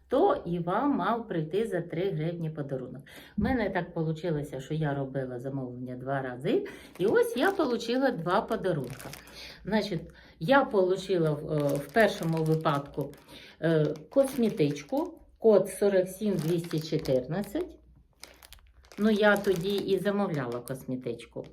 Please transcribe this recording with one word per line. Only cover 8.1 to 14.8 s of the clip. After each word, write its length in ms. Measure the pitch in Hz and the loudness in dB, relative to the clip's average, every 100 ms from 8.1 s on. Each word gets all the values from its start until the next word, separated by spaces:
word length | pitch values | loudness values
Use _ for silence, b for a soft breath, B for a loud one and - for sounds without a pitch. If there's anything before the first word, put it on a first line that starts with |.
два 300 | 170 165 196 | 0 0 0
подарунка. 680 | - 220 185 156 123 - - - B B B B | 0 -2 -2 -2 -4 -10 -14 -16 B B B B
Значить, 380 | - 214 208 170 - B B B | 0 0 0 -4 -8 B B B
я 240 | 165 277 | 4 4
получила 680 | 269 202 180 190 - 180 156 | 6 4 4 2 0 2 2
в, 220 | 143 - | 0 -2
е, 60 | 151 | 0
в 340 | 143 143 - | 0 0 0
першому 520 | 226 214 - 165 160 | 4 4 4 -2 0
випадку, 680 | 156 156 160 143 - - 143 - B B B B | 2 2 2 0 -2 -8 -8 -10 B B B B
е, 240 | 160 160 147 - - | 2 4 2 -2 -2
косметичку, 1120 | 269 262 - 220 - 147 151 | 2 2 2 0 2 0 0